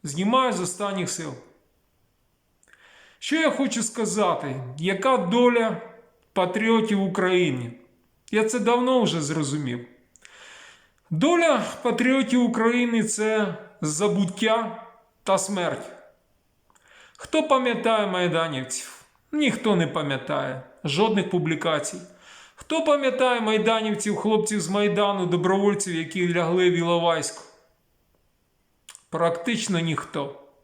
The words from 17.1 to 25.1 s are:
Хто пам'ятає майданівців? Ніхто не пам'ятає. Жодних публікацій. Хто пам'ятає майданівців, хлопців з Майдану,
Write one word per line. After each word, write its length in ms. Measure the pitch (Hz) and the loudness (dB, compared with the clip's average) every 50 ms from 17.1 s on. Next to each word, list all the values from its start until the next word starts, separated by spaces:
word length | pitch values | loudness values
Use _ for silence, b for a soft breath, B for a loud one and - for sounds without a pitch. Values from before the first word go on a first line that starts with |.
| b | b
Хто 260 | b - - - 311 302 | b -10 -2 0 0 4
пам'ятає 640 | 311 277 262 247 247 233 - 233 226 226 214 208 | 4 2 4 4 0 -2 0 2 2 2 2 2
майданівців? 1000 | 185 185 180 180 170 156 165 165 165 147 131 131 120 - - - - - - - _ _ _ _ _ | 0 0 0 0 2 2 0 0 0 -4 -6 -6 -8 -10 -10 -10 -14 -18 -20 -20 _ _ _ _ _
Ніхто 440 | - 302 302 254 - - - 226 202 | -2 0 2 2 0 0 0 2 2
не 120 | 175 170 | 2 2
пам'ятає. 760 | - - 165 151 143 139 131 - - 147 139 139 131 131 131 - - - _ - | 0 0 -4 -2 -2 -4 -4 -4 -4 -4 -2 -2 -4 -6 -8 -12 -18 -20 _ -6
Жодних 460 | 151 139 165 214 226 214 202 180 180 | -4 0 2 2 2 2 0 0 0
публікацій. 720 | - 175 151 160 160 156 - 165 156 147 143 - - - - - B B B B B B B B B | -2 -2 0 -2 -4 -2 -2 -2 -2 -2 -4 -6 -10 -12 -16 -18 B B B B B B B B B
Хто 280 | - - _ 302 320 320 | -20 -8 _ -2 0 2
пам'ятає 580 | 311 285 294 269 262 254 254 254 247 240 233 | 2 2 2 2 0 2 2 2 2 2 0
майданівців, 720 | 220 214 220 214 - 226 226 220 220 214 208 208 - 214 202 | 0 0 2 2 2 2 2 2 0 -2 -4 -2 -2 -2 -2
хлопців 460 | - - 214 220 208 - - 214 208 | 0 0 2 2 2 0 0 -2 -4
з 80 | 160 160 | -2 -2
Майдану, 560 | 190 208 208 202 175 196 208 202 | 0 0 0 2 2 2 2 2